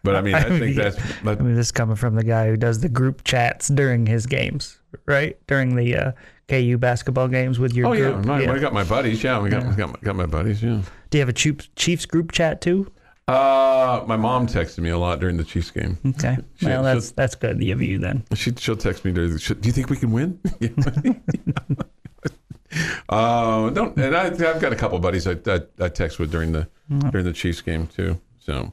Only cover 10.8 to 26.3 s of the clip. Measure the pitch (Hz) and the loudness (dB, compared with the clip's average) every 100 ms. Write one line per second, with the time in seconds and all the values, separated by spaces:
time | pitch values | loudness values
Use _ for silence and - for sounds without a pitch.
10.8 | 98 - - 151 127 123 156 143 - - | -4 -12 -2 0 2 0 0 -2 -10 -4
11.8 | - 175 - 165 165 - 165 156 175 185 | -2 0 0 -2 0 0 0 0 0 0
12.8 | 196 - - _ - 131 135 135 135 131 | -2 -10 -20 _ 0 4 6 6 6 4
13.8 | 127 117 110 113 120 127 117 95 85 - | 4 0 0 0 2 2 0 0 -2 -2
14.8 | 85 85 87 85 92 85 78 87 85 - | -2 0 0 0 0 -2 -2 -4 -4 -4
15.8 | - 87 135 131 123 127 - - 156 131 | -4 -2 -2 0 -2 -2 -4 -4 0 2
16.8 | 135 123 - - 131 - 113 101 98 117 | 2 0 -2 -2 -2 -2 -4 0 0 0
17.8 | 120 95 95 127 - 110 - 117 - 110 | 0 -2 -2 -4 -4 -2 -2 -2 -2 -2
18.8 | 101 92 92 87 85 78 - - 107 127 | -2 -2 -2 0 0 -2 -2 0 0 0
19.8 | 127 135 120 113 165 175 175 - 117 147 | -2 -2 0 0 0 -2 -6 -2 -2 0
20.8 | 139 147 185 233 - - - 156 - 135 | 0 2 0 0 -4 -4 -4 -4 -4 -6
21.8 | - _ - - 160 - _ - _ 156 | -6 _ -20 -10 -10 -10 _ -20 _ -4
22.8 | 160 - - 107 117 117 113 110 110 165 | -4 -4 -2 0 2 2 2 2 0 0
23.8 | 226 - 131 165 185 - 165 160 143 120 | 0 0 0 2 0 0 0 2 0 0
24.8 | 117 90 90 90 90 85 - 90 - - | -2 0 0 0 -2 -2 -2 -2 -4 -4
25.8 | 90 - 85 - 82 | -4 -2 -4 -2 -4